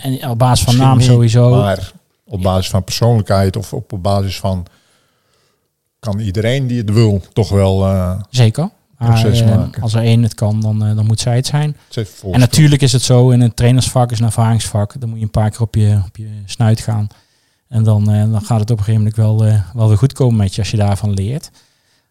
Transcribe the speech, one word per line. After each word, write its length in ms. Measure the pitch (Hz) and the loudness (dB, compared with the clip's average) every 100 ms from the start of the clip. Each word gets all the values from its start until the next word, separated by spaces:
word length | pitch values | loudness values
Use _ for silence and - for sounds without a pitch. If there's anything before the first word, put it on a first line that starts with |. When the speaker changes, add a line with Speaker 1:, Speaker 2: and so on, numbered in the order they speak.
Speaker 1:
en 260 | 135 131 139 | -6 -8 -6
op 80 | 117 | 0
basis 260 | 127 123 | 2 2
van 100 | - | 2
Speaker 2:
Misschien 40 | 123 131 | 2 4
Speaker 1:
naam 80 | 127 | 4
Speaker 2:
niet, 80 | 127 | 4
Speaker 1:
sowieso. 440 | 120 117 120 120 | 4 4 4 4
Speaker 2:
maar 420 | 113 101 95 95 - _ _ | 4 2 -2 -6 -18 _ _
op 180 | - 98 | -12 -4
basis 280 | 92 92 92 | -2 0 -2
van 140 | 95 | -4
persoonlijkheid 720 | - - 117 117 92 98 95 107 | -4 -2 0 2 0 0 0 -2
of 160 | - | -8
op, 200 | 110 - | -10 -10
op 100 | 98 | -6
basis 360 | 98 101 98 - | -2 -2 -2 -6
van, 280 | 95 92 85 _ _ _ _ _ _ _ _ _ _ _ _ _ | -6 -6 -8 _ _ _ _ _ _ _ _ _ _ _ _ _
kan 200 | 110 101 | -8 -6
iedereen 480 | 107 92 110 139 127 | -4 -2 -2 -2 -2
die 120 | 120 | -4
het 120 | 104 | 0
wil 300 | 104 110 98 - | 2 2 2 -2
toch 160 | - 98 | -4 0
wel, 360 | 101 95 95 98 | 2 2 2 0
eh, 340 | 95 90 95 101 | 0 -2 -6 -4
Speaker 1:
Zeker. 400 | 127 113 143 185 _ _ - | 2 2 2 -6 _ _ -4
Maar, 100 | 117 113 | 0 2
Speaker 2:
proces 200 | 113 117 | 2 2
Speaker 1:
eh, 160 | 110 95 | 2 2
Speaker 2:
maken. 260 | 87 - | 0 -6
Speaker 1:
als 120 | 110 | -4
er 80 | 113 | 0
één 200 | 117 117 | 2 2
het 120 | 113 | 2
kan, 260 | - 104 107 | -2 -2 -2
dan, 240 | 107 107 | -2 -2
eh, 120 | 107 107 | 0 0
dan 100 | 107 | 0
moet 140 | 110 | 0
zij 160 | 123 120 | 0 -2
het 100 | - | -2
zijn. 300 | 147 151 143 _ | -2 -4 -6 _
Speaker 2:
Ze 100 | 120 | -10
heeft 240 | 104 - | -10 -10
Speaker 1:
En 180 | 98 101 | -2 2
natuurlijk 400 | 123 - 151 139 | 2 4 4 4
Speaker 2:
voorsprong. 20 | |
Speaker 1:
is 100 | 135 | 2
het 100 | 117 | 0
zo, 280 | - 123 127 | 2 4 4
in 100 | 123 | 4
het 160 | 120 - | 2 2
trainersvak 540 | 120 127 - 131 120 | 0 2 0 0 -2
is 80 | 113 | -2
een 60 | |
ervaringsvak. 760 | 117 120 113 113 - 107 104 139 | -2 0 0 0 -2 -4 -4 -6
Dan 80 | 117 | -10
moet 100 | 113 | -8
je 60 | |
een 60 | 107 | -4
paar 200 | 123 107 | -2 -2
keer 100 | - | -2
op 140 | 113 | -4
je, 260 | 113 104 104 90 | 0 0 0 -4
op 100 | - | -12
je 120 | 107 107 | -16 -14
snuit 360 | 98 - 110 113 | -12 -4 0 0
gaan. 260 | - 107 104 _ _ _ _ _ - | -2 -6 -6 _ _ _ _ _ -8
En 140 | 117 | -2
dan, 260 | 110 107 104 | 2 2 2
eh, 200 | 104 110 | 2 0
dan 120 | 107 | -2
gaat 180 | - 113 | -2 -2
het 100 | 107 | -2
op 80 | 110 | -2
een 60 | |
gegeven 100 | 107 110 | -2 0
moment 140 | 107 110 | 0 0
wel, 280 | 110 110 | 0 2
eh, 160 | 110 104 - | 2 0 -2
wel 140 | 117 110 | 0 2
weer 100 | 104 | 2
goed 140 | - | 0
komen 240 | - 127 110 | 0 0 2
met 180 | 98 | -2
je 60 | - | -4
als 100 | 101 | -4
je 60 | 107 | -2
daarvan 360 | 101 98 104 | 0 -2 -4
leert. 360 | 98 98 147 - _ _ _ _ _ _ | -4 -4 -6 -12 _ _ _ _ _ _